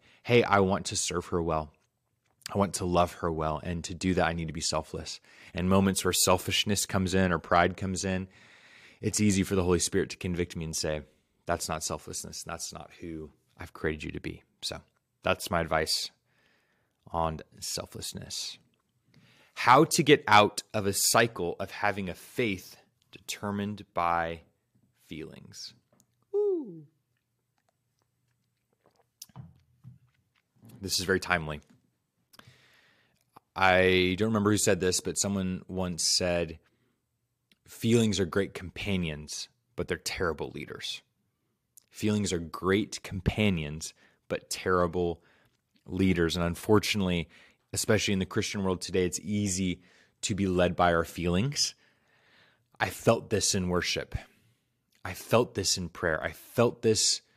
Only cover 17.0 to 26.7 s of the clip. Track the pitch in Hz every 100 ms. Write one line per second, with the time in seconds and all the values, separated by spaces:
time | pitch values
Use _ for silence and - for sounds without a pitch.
17 | - 85 82 78 - - - - - -
18 | - - - - - - _ _ _ _
19 | _ _ _ _ _ - - 135 160 -
20 | 143 143 - 107 104 - - 110 98 98
21 | - 117 117 110 87 - 98 - 104 98
22 | 92 80 - - 117 92 - - _ _
23 | _ - - - 104 101 101 98 - 87
24 | 85 85 82 82 - _ _ _ _ _
25 | _ 76 76 - - - - - _ _
26 | _ _ _ 403 415 349 233